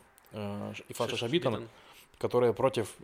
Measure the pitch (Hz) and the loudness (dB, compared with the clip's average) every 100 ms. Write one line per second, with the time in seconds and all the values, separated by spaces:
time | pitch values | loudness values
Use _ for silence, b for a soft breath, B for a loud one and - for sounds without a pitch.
0 | - _ - 107 104 104 104 104 - - | -12 _ -14 -8 -6 -6 -8 -10 -10 -4
1 | 117 117 117 170 147 113 117 B B B | -2 -2 0 0 0 -2 -6 B B B
2 | B - 113 123 123 107 131 127 104 - | B -6 0 4 4 4 2 2 -2 -8